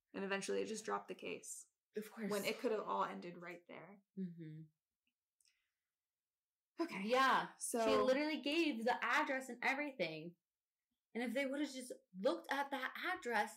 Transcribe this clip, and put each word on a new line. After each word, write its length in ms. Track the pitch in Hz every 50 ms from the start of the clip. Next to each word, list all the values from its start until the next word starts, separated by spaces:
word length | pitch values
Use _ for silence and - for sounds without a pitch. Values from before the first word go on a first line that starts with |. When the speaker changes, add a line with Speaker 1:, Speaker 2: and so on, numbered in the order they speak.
| _ _ -
Speaker 1:
and 100 | 190 196
eventually 380 | 190 196 196 196 - 196 196
they 80 | 196 202
just 160 | 220 208 -
dropped 220 | 208 202 202 202
the 80 | - 185
case. 500 | - 202 190 170 - - - - - - _ _ _ _ _ -
Speaker 2:
Of 120 | 214 208 -
course. 180 | - 226 220 190
Speaker 1:
When 160 | 208 196 202
it 160 | 214 220 -
could 100 | - 233
have 100 | 220 202 -
all 160 | 185 202 196 190
ended 280 | - 196 196 180 175 175 170
right 200 | 175 175 175 170 _
there. 300 | - - - 156 180 202 196 _ _ - 190
Speaker 2:
Mm-hmm. 420 | 190 175 165 170 165 156 156 156 160 156 _ _ _ _ _ _ _ _ _ _ _ _ _ _ _ _ _ _ _ _ _ _ _ _ _ _ _ _ _ _ _ _ _ _ _ _ _ _ _ _ _ - 339
Speaker 1:
Okay. 180 | - - 190 196
Speaker 2:
Yeah. 360 | 214 247 262 269 262 220 175 170 - - -
Speaker 1:
So 200 | - - - 233 226
Speaker 2:
She 100 | 226 262
literally 460 | 262 - 254 262 285 302 302 311 254
gave 420 | 247 285 294 339 330 294 254 226 220
the 80 | 247 240 - -
address 460 | 226 254 294 302 277 269 262 262 254
and 80 | 240 233 -
everything. 680 | 247 269 269 294 294 262 254 175 160 160 156 156 175 170 _ _ _ _ _ _ _ _ _ _ _ _ _ _ _ -
And 100 | 220 247
if 100 | 240 214
they 120 | 269 277
would 140 | 262 269 294
have 140 | 302 262 254
just 180 | 262 233 - - - _ _ - 185 196
looked 280 | 269 339 330 - -
at 200 | 269 277 285 277
that 180 | 277 254 262 - - - 277 339 370
address 360 | 359 - 240 233 208 220 220 -